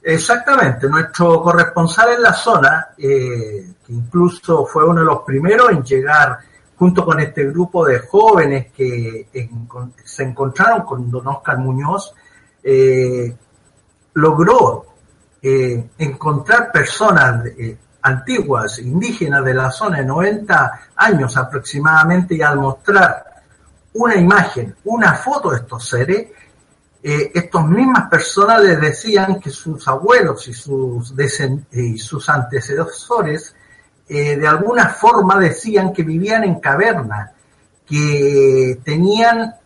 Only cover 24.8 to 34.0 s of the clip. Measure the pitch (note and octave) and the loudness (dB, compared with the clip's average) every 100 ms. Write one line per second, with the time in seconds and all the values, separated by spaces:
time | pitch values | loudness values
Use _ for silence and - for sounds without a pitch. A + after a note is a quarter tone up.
24.8 | G3 A#3 F#3+ - - C#4+ - B2 - A#2 | -6 0 0 0 -2 -4 -2 -4 -6 -14
25.8 | - B2 C3+ G3+ A3+ - _ _ _ _ | -6 -4 -2 -2 -4 -16 _ _ _ _
26.8 | _ _ - D3 G3 - E3+ F3 D#3 F#3+ | _ _ -6 -4 -2 -4 -4 -2 2 2
27.8 | C4 A3+ - - - - G3+ A3+ G3+ D#3+ | 2 2 2 0 0 0 4 6 6 4
28.8 | D3+ D#3 A3 G3+ F#3+ F3+ - - - D3+ | 0 -2 -4 -2 -2 -4 -6 -14 -12 -10
29.8 | - C3+ F#3 B3 F3+ G#2+ - A#2 - C3+ | -4 -4 2 2 2 -4 -12 -18 -8 -6
30.8 | C3 A#2+ A#2+ C3+ C#3 - C3+ C#3 - A#2+ | -4 -6 -10 -4 -4 -4 -4 -4 -6 -6
31.8 | A#2+ A2 - C#3+ - D3 A#2+ C3+ B2 C#3+ | -4 -6 -8 -10 -4 -4 -2 -6 -6 -6
32.8 | E3 - - A#3+ E3+ D3+ - _ _ _ | -6 -8 -4 -2 -2 -4 -10 _ _ _
33.8 | _ _ | _ _